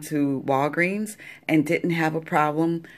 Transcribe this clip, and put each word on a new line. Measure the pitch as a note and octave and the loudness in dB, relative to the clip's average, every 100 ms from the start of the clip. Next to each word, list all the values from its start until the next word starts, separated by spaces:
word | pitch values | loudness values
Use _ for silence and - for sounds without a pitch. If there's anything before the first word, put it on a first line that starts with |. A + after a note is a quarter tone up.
| D#3 | -2
to | D3+ C#3+ C3+ - | -2 0 0 0
Walgreens | C3+ D3 D3+ F3 G3+ G#3+ - - - - | 2 2 0 0 -2 -6 -10 -18 -12 0
and | D#3+ | 2
didn't | D3+ E3+ F3 | 4 0 0
have | E3+ D#3+ D#3+ | 0 0 -2
a | |
problem | D#3+ D#3+ D3+ D3 E3 E3+ E3 | -2 2 2 2 0 -2 -6